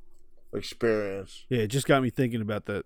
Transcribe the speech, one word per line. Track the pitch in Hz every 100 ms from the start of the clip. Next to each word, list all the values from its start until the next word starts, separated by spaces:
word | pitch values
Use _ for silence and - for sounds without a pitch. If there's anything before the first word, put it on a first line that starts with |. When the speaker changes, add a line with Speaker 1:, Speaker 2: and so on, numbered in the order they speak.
| - - - - -
Speaker 1:
experience. | 107 - - 117 107 101 98 95 - -
Speaker 2:
Yeah, | 123
it | 107
just | 135 -
got | 139
me | 127
thinking | - 127 117
about | 107 104 -
the, | 98